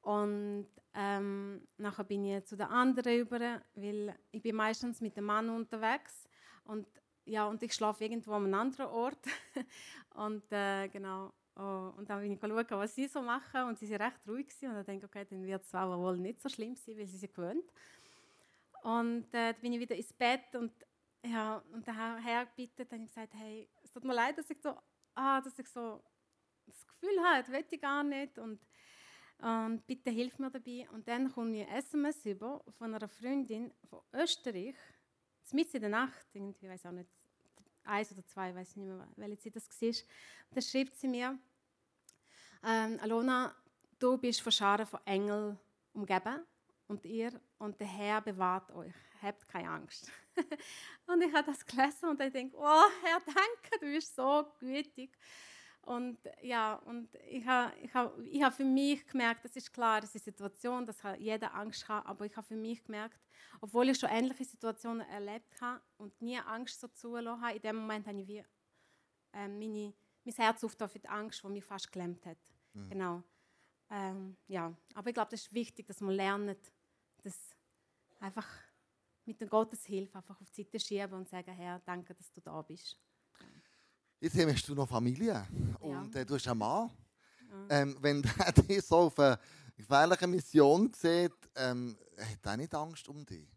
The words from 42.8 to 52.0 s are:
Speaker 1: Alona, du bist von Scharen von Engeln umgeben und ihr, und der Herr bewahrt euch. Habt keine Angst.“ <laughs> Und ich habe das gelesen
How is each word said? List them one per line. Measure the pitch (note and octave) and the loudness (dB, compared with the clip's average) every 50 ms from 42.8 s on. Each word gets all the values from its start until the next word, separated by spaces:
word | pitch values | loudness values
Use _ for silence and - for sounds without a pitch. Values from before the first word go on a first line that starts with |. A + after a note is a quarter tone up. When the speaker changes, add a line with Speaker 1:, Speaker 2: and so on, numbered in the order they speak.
| A3 A3 A3+ G#3 | 2 0 -2 -4
Speaker 1:
Alona, | - G#3+ A3+ A3+ A#3+ C4 B3+ B3+ B3+ A3 - - _ _ _ _ _ _ _ _ | -2 0 0 2 4 4 2 2 2 0 -4 -10 _ _ _ _ _ _ _ _
du | B3+ B3 B3+ B3+ | 4 4 4 4
bist | C4 B3 A#3 - | 2 0 0 0
von | - A#3 | 0 2
Scharen | A3 - G#3+ G3+ G3+ G#3 A3 | 2 4 6 6 6 6 2
von | G#3 - - - | -2 -6 -10 -4
Engeln | G#3 G3 F#3+ G3+ G#3 G#3 G#3 G#3+ G#3 G#3 G3+ _ _ _ _ _ _ _ | 0 0 2 2 2 0 0 -2 -4 -6 -8 _ _ _ _ _ _ _
umgeben | G#3+ G3+ F#3+ G3 F#3+ F#3 A3 B3+ D4+ E4+ _ _ _ _ _ _ _ _ _ | -8 -2 2 2 2 2 0 -6 -6 -8 _ _ _ _ _ _ _ _ _
und | G#3 G3+ - | -10 -8 -8
ihr, | E3 A3 A3+ A3+ A#3+ A#3+ - _ _ _ _ | -8 -4 -4 -4 -4 -6 -10 _ _ _ _
und | A3 G#3 G3 - | -10 -10 -8 -8
der | G#3+ G3 | -8 -8
Herr | F#3 G3+ G#3 G#3 G#3+ G#3+ | -6 -4 -2 0 0 0
bewahrt | G#3+ A3 G3 F#3 F#3 F3+ F3+ F#3+ F#3+ - | 0 -2 -2 2 2 2 2 0 -2 -8
euch. | - - E3 F3+ F3+ - - - - - | -14 -12 -12 -12 -14 -18 -20 -20 -20 -8
Habt | - G3 G#3 - - - | -8 -8 -8 -8 -14 -10
keine | - F3+ E3+ E3 | -8 -8 -6 -4
Angst.“ | E3 D#3 C#3+ - - - - - - - - _ _ - | -6 -8 -8 -12 -16 -16 -16 -16 -18 -18 -20 _ _ -4
<laughs> | - - D#4 D4 - - - - - - - - _ - | -4 -4 -4 -10 -10 -14 -14 -14 -14 -16 -18 -18 _ 2
Und | F4 E4+ | 4 6
ich | F4+ E4+ D4 | 6 6 6
habe | D4+ D4 | 4 4
das | D#4 C#4+ - - | 4 -2 -6 -8
gelesen | - - B3 C4 C#4+ D4 - | -6 4 4 4 4 4 -2